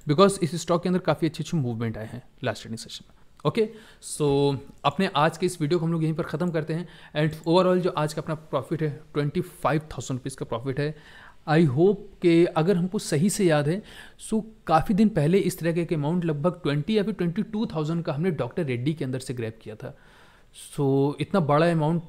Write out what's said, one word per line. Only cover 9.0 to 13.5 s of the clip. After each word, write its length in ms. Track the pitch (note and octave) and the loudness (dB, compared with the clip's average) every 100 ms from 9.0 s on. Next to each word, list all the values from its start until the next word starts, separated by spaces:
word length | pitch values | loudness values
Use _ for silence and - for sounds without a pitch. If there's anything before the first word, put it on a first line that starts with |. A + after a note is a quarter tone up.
| - | -6
ट्वेंटी 260 | D3+ D3 F3+ | -4 -2 -2
फ़ाइव 400 | - - B2 D3+ | -6 -4 0 0
थाउजेंड 400 | D#3 - - B2+ | -2 -10 -8 -8
रुपीज़ 160 | C#3 - | -8 -10
का 80 | |
प्रॉफिट 360 | C3 A2+ C3 C3 | -8 -6 -4 -4
है। 160 | D3+ D3+ - - - - E3 | -4 -6 -16 -20 -20 -12 2
I 100 | D#3 | 4
hope 360 | D#3+ C3 F#3+ G3 - - | 6 6 4 2 -6 -2
कि 220 | F3 E3+ | 4 6
अगर 320 | F3 D#3+ E3 F3+ | 4 2 2 2
हमको 220 | F3+ G#3+ | 0 -4
सही 320 | - D3 G3 | -2 2 2
से 140 | - | 2
याद 240 | F3+ | 2